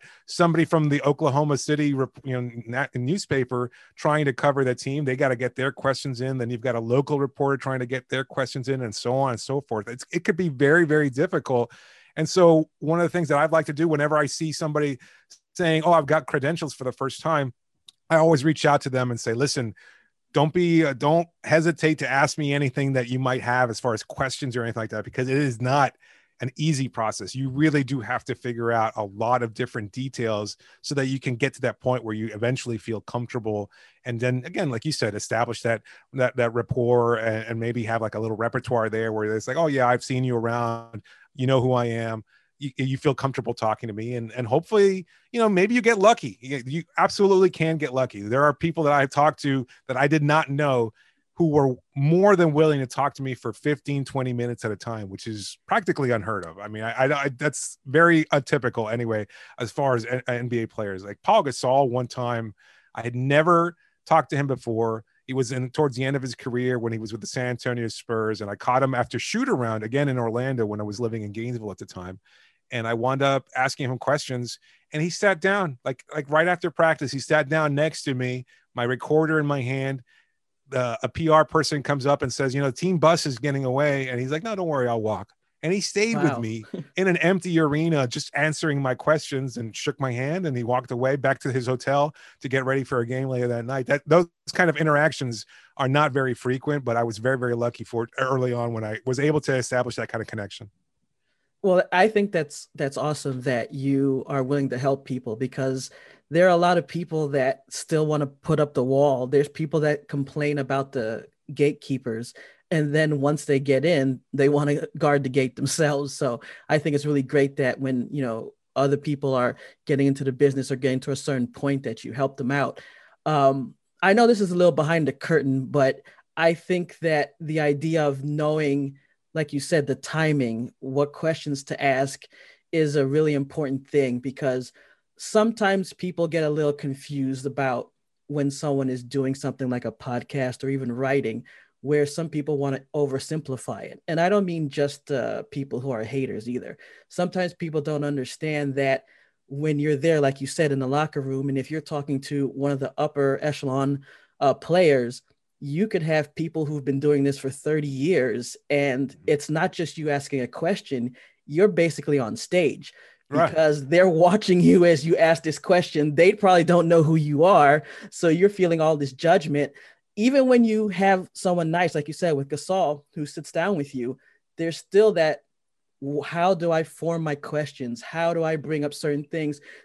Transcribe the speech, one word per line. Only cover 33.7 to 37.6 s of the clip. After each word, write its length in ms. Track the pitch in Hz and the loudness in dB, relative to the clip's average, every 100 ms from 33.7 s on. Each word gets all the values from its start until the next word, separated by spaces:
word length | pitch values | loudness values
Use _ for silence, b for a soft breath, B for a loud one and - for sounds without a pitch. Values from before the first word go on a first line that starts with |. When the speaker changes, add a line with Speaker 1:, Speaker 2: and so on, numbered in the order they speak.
| b b b | b b b
Speaker 1:
And 160 | 131 117 | -10 -4
then 220 | 127 127 | -2 -2
again, 260 | 143 180 156 | -4 -6 -4
like 140 | 113 | -4
you 80 | 156 | -6
said, 220 | - 113 | -4 -4
establish 480 | 104 - 113 117 113 | -4 -4 -2 -2 -4
that, 180 | 117 110 B B B | -4 -4 B B B
that, 240 | 135 123 123 | -2 -2 0
that 160 | 117 | -2
rapport 640 | 117 113 127 120 120 117 113 | -2 -4 -2 2 4 4 0
and, 300 | 113 110 110 | 0 -4 -6
and 140 | 113 | -6